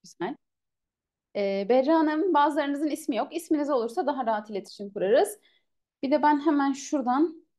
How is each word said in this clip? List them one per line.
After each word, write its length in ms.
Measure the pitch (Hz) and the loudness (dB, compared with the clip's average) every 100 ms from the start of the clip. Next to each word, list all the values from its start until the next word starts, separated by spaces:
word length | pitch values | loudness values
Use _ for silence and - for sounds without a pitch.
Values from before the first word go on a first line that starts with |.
Güzel. 340 | - - 185 302 _ _ _ _ _ _ _ _ _ - | -20 -10 -10 -10 _ _ _ _ _ _ _ _ _ -4
Ee, 300 | 202 196 202 | -2 -2 2
Berra 260 | 254 262 320 | 2 4 4
Hanım, 360 | 311 311 381 | 2 0 0
bazılarınızın 540 | 294 294 294 277 285 302 | 4 2 2 -2 -2 -4
ismi 260 | 302 - 226 | -4 -4 -4
yok. 200 | 269 320 | -4 -6
İsminiz 340 | - 302 285 | -2 -2 0
olursa 360 | 277 226 233 285 | 0 -2 -4 -4
daha 200 | 262 233 | -2 -2
rahat 240 | 214 220 | -2 -4
iletişim 400 | 202 196 - 202 | -10 -10 -14 -12
kurarız. 460 | 196 185 254 415 - _ _ _ _ _ _ | -4 2 4 2 -4 _ _ _ _ _ _
Bir 80 | 269 | -2
de 120 | 294 | 2
ben 240 | 294 294 294 | 4 2 2
hemen 260 | 294 277 | 2 0
şuradan 720 | 269 - 294 240 247 330 - _ | -2 -4 -2 0 2 0 -2 _